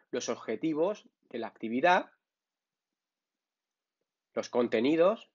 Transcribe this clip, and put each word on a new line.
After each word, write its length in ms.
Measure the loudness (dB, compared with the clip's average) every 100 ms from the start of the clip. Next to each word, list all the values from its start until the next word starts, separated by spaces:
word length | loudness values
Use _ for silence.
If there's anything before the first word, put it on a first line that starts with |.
| _
los 180 | -8 -6
objetivos 800 | -6 -6 -4 -2 -2 -2 -4 -12 _ _
de 100 | -10
la 80 | -10
actividad, 640 | -10 -6 0 4 4 0 _ _ _ _ _ _ _ _ _ _ _ _ _ _ _ _ _ _ _ _ _ _ -8
los 140 | -4
contenidos 840 | -2 0 2 2 4 2 0 -8